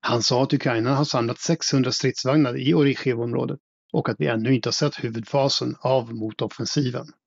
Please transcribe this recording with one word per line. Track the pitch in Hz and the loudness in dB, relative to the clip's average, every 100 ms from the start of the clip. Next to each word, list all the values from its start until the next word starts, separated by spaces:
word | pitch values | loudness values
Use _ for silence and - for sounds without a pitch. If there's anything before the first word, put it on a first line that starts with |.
Han | - 120 | 0 0
sa | 113 123 | 2 0
att | 135 | 2
ukrainarna | 131 139 120 117 139 | 0 0 0 2 2
har | |
samlat | 143 131 117 127 | 2 0 -2 -4
sexhundra | - 165 - 139 127 | -2 -2 2 2 2
stridsvagnar | 123 135 127 - 151 139 131 | 0 -2 -2 0 2 2 0
i | 131 | 2
Orikhiv-området | 170 143 131 - 120 120 120 127 139 _ _ _ | 4 4 2 -2 -2 -2 -2 -4 -6 _ _ _
och | - 120 | -4 -2
att | 110 | -2
vi | - | 0
ännu | 117 113 | 0 2
inte | 131 120 | 2 2
har | |
sett | - 147 - | -2 -2 -2
huvudfasen | 120 117 113 143 135 - 127 123 | -6 -6 -2 0 2 0 -4 -4
av | 127 131 117 | 0 0 0
motoffensiven. | 117 110 107 113 - 110 - 131 123 151 - | -6 -8 -6 -6 -6 -4 0 -2 -4 -10 -18